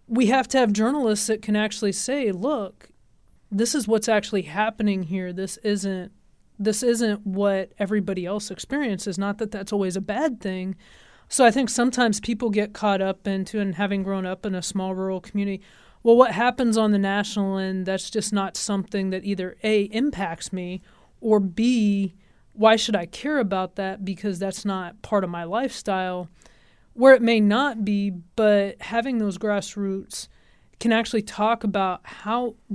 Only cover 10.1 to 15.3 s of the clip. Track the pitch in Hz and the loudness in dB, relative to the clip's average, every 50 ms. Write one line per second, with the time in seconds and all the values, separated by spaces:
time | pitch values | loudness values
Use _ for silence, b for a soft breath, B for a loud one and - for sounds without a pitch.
10.1 | 202 247 311 302 233 - - 190 185 185 185 190 190 b b b b b b b | -2 0 0 -2 -2 -4 -6 -6 -6 -4 -6 -6 -8 b b b b b b b
11.1 | b b b b - - 247 233 214 277 254 - - 233 240 262 - 247 240 220 | b b b b 2 6 6 6 6 4 0 0 0 0 0 2 2 2 2 2
12.1 | 208 214 - 233 233 208 254 220 202 208 208 208 208 - 220 202 196 190 190 190 | 2 0 -2 -4 -4 -2 -2 0 0 0 -2 -2 -4 -2 0 0 2 2 0 -2
13.1 | 190 _ - 202 190 190 190 - - 214 202 196 160 175 202 196 202 196 185 196 | -4 _ -4 -4 -4 -4 -4 -4 -4 -4 -2 -2 -2 -2 -2 -2 -2 -4 -2 -2
14.1 | 196 190 185 180 190 185 - 202 190 180 170 - - 190 190 190 190 185 190 190 | -4 -4 -4 -6 -8 -6 -6 -6 -6 -4 -6 -4 -4 -4 -4 -4 -4 -4 -4 -4
15.1 | 190 185 - - | -4 -6 -8 -6